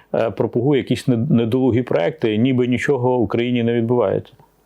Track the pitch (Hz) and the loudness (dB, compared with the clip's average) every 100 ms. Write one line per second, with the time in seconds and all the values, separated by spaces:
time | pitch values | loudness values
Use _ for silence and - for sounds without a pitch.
0 | _ - 113 98 117 127 127 143 98 123 | _ -4 -2 -2 -2 0 0 0 0 -2
1 | - 120 127 117 113 127 131 113 123 143 | -2 -2 2 0 2 2 2 0 0 0
2 | 165 147 117 107 123 127 123 120 - 139 | -2 -2 -2 0 2 2 0 0 0 0
3 | 123 127 117 117 120 123 117 120 113 120 | 0 0 0 -2 -2 0 0 0 0 0
4 | 101 104 - - _ _ | 0 -2 -6 -16 _ _